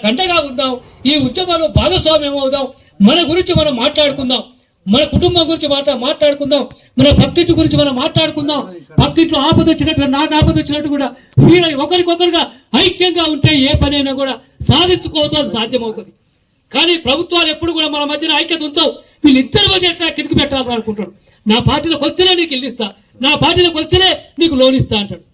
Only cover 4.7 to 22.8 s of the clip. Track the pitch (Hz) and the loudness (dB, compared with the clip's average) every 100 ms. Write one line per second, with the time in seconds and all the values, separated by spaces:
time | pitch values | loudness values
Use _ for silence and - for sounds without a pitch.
4.7 | _ - 226 302 - 359 359 311 320 302 | _ -2 0 2 2 0 0 0 -2 -2
5.7 | 277 285 262 247 311 294 285 277 285 - | -2 -2 -2 -2 0 0 0 -2 -2 -4
6.7 | - _ - 269 - 294 - 339 320 320 | -12 _ 0 4 4 2 2 2 2 2
7.7 | 285 285 254 311 320 311 311 285 294 185 | 2 0 0 -2 -2 -2 -2 -4 -4 -6
8.7 | 180 - - 285 302 320 302 285 339 320 | -14 -8 0 2 4 2 2 2 2 2
9.7 | 320 294 311 277 277 302 302 311 311 - | 2 0 0 0 0 0 2 2 2 -2
10.7 | 294 294 285 262 - _ - 294 339 339 | -4 -4 -4 -4 -8 _ 4 6 6 4
11.7 | 277 294 359 349 339 349 330 285 - _ | -2 -2 0 0 0 0 0 -2 -8 _
12.7 | - 370 359 359 339 320 302 311 302 269 | 2 2 2 0 0 -2 0 2 2 2
13.7 | 302 277 285 277 269 269 240 _ - - | 2 0 0 -2 -2 -4 -6 _ -8 0
14.7 | 277 359 359 330 311 294 302 269 226 220 | 2 2 0 -2 -4 -2 -2 -4 -4 -4
15.7 | 254 226 214 208 _ _ _ _ _ _ | -4 -6 -10 -14 _ _ _ _ _ _
16.7 | 247 330 330 233 285 349 339 320 311 339 | -2 0 0 -2 -4 -2 -2 -2 -2 -4
17.7 | 320 311 294 285 294 320 294 330 339 311 | -4 -4 -4 -4 -4 -2 -2 -2 -4 -4
18.7 | 311 311 - _ _ 294 254 262 - 392 | -2 -2 -2 _ _ 4 4 2 0 2
19.7 | 370 359 339 330 311 294 311 285 277 247 | 2 0 -2 -6 -6 -2 -2 -2 -2 -4
20.7 | 240 220 208 180 - _ _ - 220 240 | -6 -6 -8 -10 -14 _ _ -2 0 2
21.7 | 277 302 320 294 285 370 359 330 269 262 | 0 -2 -2 -2 0 0 2 -2 -4 -6
22.7 | 151 | -8